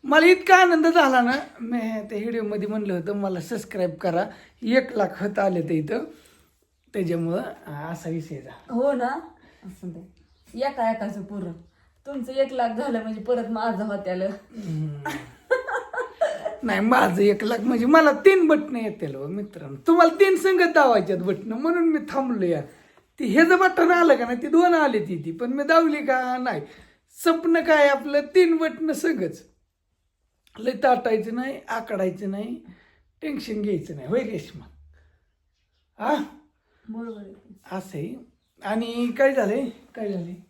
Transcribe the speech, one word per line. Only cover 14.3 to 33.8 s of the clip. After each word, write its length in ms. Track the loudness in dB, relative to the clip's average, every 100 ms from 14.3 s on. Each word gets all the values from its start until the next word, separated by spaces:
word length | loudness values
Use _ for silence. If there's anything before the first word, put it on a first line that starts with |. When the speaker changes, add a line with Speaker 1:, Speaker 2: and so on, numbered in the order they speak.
| -6 _ -14 -8 -6 -6 -6 -10 -10 -14 -20 _ -4 -2 -8 -8 -8 -8 -4 -4 -4 -8 -8
Speaker 1:
नाही, 180 | -4 0
माझं 420 | 2 2 2 2
एक 220 | 2 2
लाख 140 | -2 -2
म्हणजे 280 | 0 0 6
मला 260 | 6 6
तीन 340 | 6 4 6 4
बटणं 320 | 2 2 -6
येतील 360 | -6 -6 -10
हो, 120 | -8 -10
मित्रांनो. 500 | -10 -12 -14 -16 -6 2
तुम्हाला 280 | 6 6
तीन 220 | 6 4 4
संगत 360 | 2 2 4
दावायच्यात 440 | 4 6 4 2 -2
बटणं, 380 | -2 -4 -6 -4
म्हणून 320 | -2 0 0
मी 100 | 0 -2
थांबलो 340 | -4 -2 -2
या. 160 | -2 -2 -6 -18 _ _ _ _
ती 60 |
हे 200 | 0 4
जर 120 | 6 6
बटन 340 | 4 4 4
आलं 260 | 4 6 4
का 80 |
नाही, 180 | 2 -4
ती 40 | 0
दोन 280 | 4 4
आली 240 | 4 2 0
ती, 240 | -4 -6
ती 60 | -8
पण 220 | -8 -6
मी 120 | -4
दावली 320 | 4 4 4 0
का 400 | -2 -2 -2 -4
नाही. 240 | -4 -6 -10 -20 -20 _ _ -4
स्वप्न 380 | 0 0 2 0
काय 280 | 4 4 6
आपलं, 320 | 2 0 -2
तीन 360 | 2 4 4 4
बटणं 360 | 0 -4 -4
संगच. 500 | -2 -2 -2 -4 -8 -20 _ _ _ _ _ _ _ _ _ _ -6
लय 140 | -6 0
ताटायचं 520 | 2 2 2 -2 -2
नाही, 260 | -6 -6 -10 -8
आकडायचं 640 | -8 -6 -4 -4 -4 -8
नाही, 300 | -8 -8 -12 -16 -20 _ _ _ _
टेन्शन 400 | -10 -8 -8 -6
घ्यायचं 340 | -4 -4